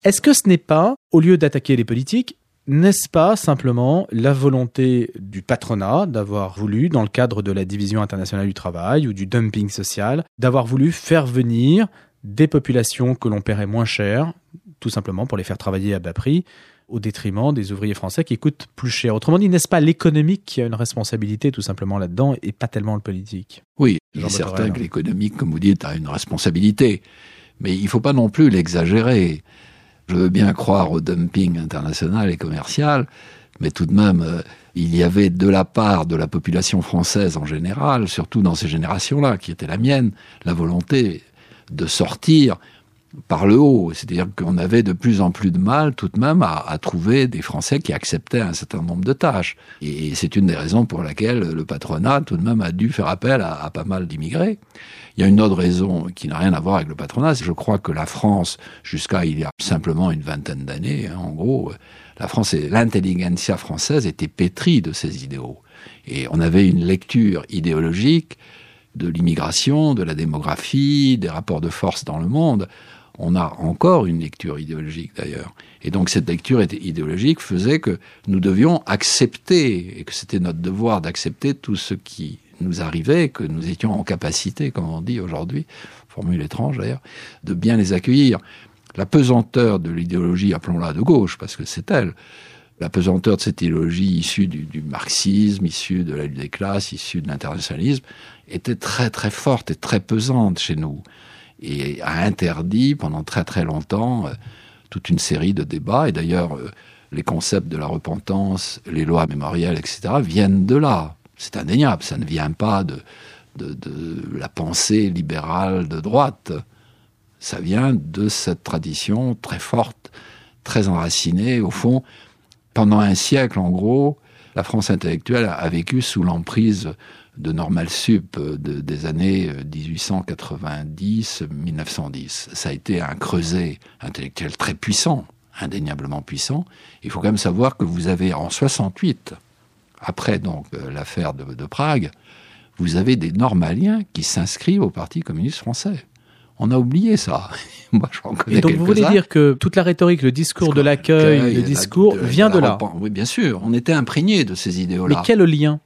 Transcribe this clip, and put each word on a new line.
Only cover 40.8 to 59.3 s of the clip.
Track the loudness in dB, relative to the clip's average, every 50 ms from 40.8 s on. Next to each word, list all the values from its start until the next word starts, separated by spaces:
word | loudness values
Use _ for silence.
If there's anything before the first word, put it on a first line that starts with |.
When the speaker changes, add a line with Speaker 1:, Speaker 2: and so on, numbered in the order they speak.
| 0 0 2 2 2 2 -2 -6 _ _ _ _ -20 _ -20 -20 _ _ -8
Speaker 2:
de | -6 -6
sortir | -4 -2 -2 -2 -2 -2 -4 2 6 6 6 6 6 2 -2 _ -20 _ _ _ _ _ _ _ _ -20 -20 -6
par | _ -2 2 4
le | 6 8
haut. | 8 8 8 6 6 4 0 -4
C'est-à-dire | -8 -8 -4 -2 -2 -2 -4 -4
qu'on | -6 -2 0 0
avait | 0 2 4 4 4 4
de | 4 0
plus | 0 2 2 4 4
en | 4 2
plus | 0 0 0 0
de | 2
mal | 2 2 2 2 2 2 0 0
tout | -2 -6 -4
de | 0 0
même | 2 2 4 4 4
à, | 2 0 -4 -4
à | -6 -8
trouver | -6 -6 -4 -4 -2 2 2 4 4 2
des | 2 -2 -6
Français | -10 -8 -8 -6 -2 -2 -2 -2
qui | -2 -2
acceptaient | -4 -4 -4 -4 -6 -6 -6 -4 -2 -2
un | -2 -2 -4
certain | -8 -10 -8 -8 -6
nombre | -6 -4 -4 -4 -2
de | -2 -2
tâches. | 0 0 0 0 0 -4 -4 -8 _ -20 -20 -18 -12
Et | -10 -8 -8 -6 -6 -6 -4
c'est | -4 -4 0 2
une | 4 4
des | 4 2
raisons | 0 -2 0 2 2 2
pour | 2 -2 -6 -6
laquelle | -8 -4 -4 -2 0 0 0
le | -2 -2 -4 -6 -6
patronat | -6 -8 -10 -6 -6 -4 0 2 2 2 2
tout | 0 -2 -4
de | -2 0
même | 0 0 0
a | 0 -2
dû | -2 0 -2 -2
faire | 0 -2 -2
appel | -2 -2 -2 0 0 0 0
à, | 0 -4 -6 -8 -10
à | -10
pas | -10 -8 -6
mal | -4 -4 -4 -6
d'immigrés. | -6 -8 -8 -8 -6 -2 -2 0 -2 -2 -6 _ _ _ -20 -20 -20 -20 -20 -20 -14 _
Il | 2
y | 6
a |
une | 6 8 8
autre | 8 6 4
raison | 4 2 2 2 2 0 0 0 -2 -4 -6 -10
qui | -8 -8
n'a | -8 -4
rien | 0 2 2 2
à | 2
voir | 2 0 0
avec | 0 -2 -4
le | -8
patronat, | -10 -12 -6 -4 0 0 0 0
c'est | 0
que | -2
je | -6 -6
crois | -4 -2 0 0 0
que | 0 -4
la | -4 -4 -4
France, | -6 -6 0 2 2 4 4 0 -2 -6 -12 -16 -20 -20 -20 _
jusqu'à | -8 -8 -8 -4 -2 -2 0 0
il | 0